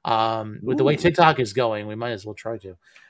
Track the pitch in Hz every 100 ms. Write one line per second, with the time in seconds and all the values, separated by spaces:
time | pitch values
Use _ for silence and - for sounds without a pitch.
0 | - 113 113 113 110 107 107 131 135 147
1 | 175 165 160 143 113 98 120 107 104 110
2 | 120 107 107 104 110 113 95 92 _ -
3 | _